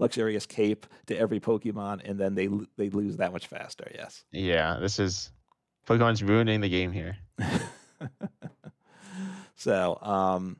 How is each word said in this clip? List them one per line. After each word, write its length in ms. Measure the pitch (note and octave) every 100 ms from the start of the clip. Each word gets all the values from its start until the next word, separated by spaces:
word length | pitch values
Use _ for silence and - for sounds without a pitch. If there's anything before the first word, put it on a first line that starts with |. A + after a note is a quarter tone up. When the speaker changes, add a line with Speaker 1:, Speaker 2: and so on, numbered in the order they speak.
Speaker 1:
Luxurious 460 | A#2+ - A2 G#2+ -
Cape 380 | - G#2+ G#2+ - - -
to 100 | -
every 220 | A2 G#2
Pokemon, 640 | - A2 A2 G#2 G2+ G2+
and 140 | - G2
then 160 | G2
they 140 | G2 G2
lo-, 180 | G2+ - -
they 120 | G2+
lose 260 | G2+ G2+ E2
that 140 | F#2
much 140 | F2+ -
faster. 420 | - - - -
Yes. 300 | - - - -
Speaker 2:
Yeah, 460 | D2 F#2 E2 D#2+ D#2
this 180 | F#2+ G#2
is, 320 | F#2+ F#2 - - _ _ _ _ -
Pokemon's 380 | A#2 A#2 A2
ruining 360 | G2 A2 A2+ G#2+
the 80 | G2+
game 220 | F#2 F2+
here. 260 | F2+ E2 G#2 - -
Speaker 1:
<laughs> 80 | - - - - - - C3+ - G3 - D3+ - - - _ - G3 F#3+ F#3+ F#3+ F#3+ -
So, 400 | - F#2+ F2+ -
um, 540 | G#2 G2 F#2+ F#2 F#2